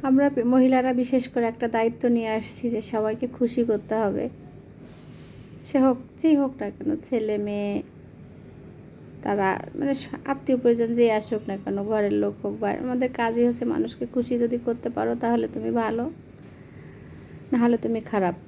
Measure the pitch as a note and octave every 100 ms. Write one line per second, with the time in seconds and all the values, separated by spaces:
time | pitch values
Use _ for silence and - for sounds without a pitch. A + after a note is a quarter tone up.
0 | C#4 C4 C#4+ C#4 A#3+ B3+ B3+ B3+ B3+ B3
1 | B3 C4 B3+ - A#3 A#3 A#3+ A3+ A3+ A#3
2 | B3 A#3 A3+ A3 A3+ - A#3+ A3+ A3+ A3
3 | G#3+ A3+ B3 - A#3+ A#3+ A#3 G#3 - A3
4 | G#3+ G3 A#3+ - - - - - - -
5 | - - - - - - - C#4 C4 B3
6 | - - D#4+ D4 C4+ C4 G3+ G#3 B3 D#4
7 | - A#3+ G#3+ G#3 G#3 G#3 G3+ G3+ - -
8 | - - - - - - - - - -
9 | - - - G3+ F#3+ - - - C#4+ C#4
10 | - - - C4+ - B3+ B3 A#3 A3+ A#3
11 | A#3 G#3+ G#3+ G#3+ G#3+ G3 G3 G3 G3+ A3
12 | G#3 G#3 G#3 G3+ G#3 G#3 G#3 - B3+ B3
13 | B3+ B3+ A#3 A#3 A#3+ A#3+ A#3+ A3 A3+ -
14 | A#3+ B3+ A#3+ A#3+ A#3 A#3+ A#3+ A#3 A#3+ A#3+
15 | A3+ A#3+ A#3 A#3 A3+ G#3+ A3 A#3 A3+ A3+
16 | B3+ - - - - - - - - -
17 | - - - - - B3 A#3+ A#3 A3+ A3+
18 | G#3+ G#3+ F#3 F3+